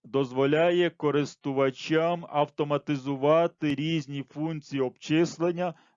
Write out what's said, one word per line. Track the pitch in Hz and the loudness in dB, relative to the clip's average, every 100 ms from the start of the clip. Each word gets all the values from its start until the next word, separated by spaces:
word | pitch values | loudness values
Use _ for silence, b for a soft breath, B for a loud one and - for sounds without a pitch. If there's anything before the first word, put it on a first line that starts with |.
дозволяє | - 131 135 127 139 151 170 175 175 | -6 -4 -2 0 2 4 4 4 0
користувачам | 165 151 143 139 - 143 135 135 131 - 156 165 175 170 | 0 -2 0 -2 -6 -4 0 0 0 -2 0 2 -2 -4
автоматизувати | 147 147 - 143 143 - 143 131 135 143 160 170 - 151 139 | -2 -2 -2 -2 -2 -2 -4 -4 0 4 4 4 0 -4 -2
різні | 156 165 147 143 | -2 -2 -4 -8
функції | 131 147 160 156 - 139 | -10 -8 -6 -6 -6 -2
обчислення, | 127 - - 156 170 - 170 175 180 160 b | -2 -4 0 2 2 0 -2 -2 -4 -6 b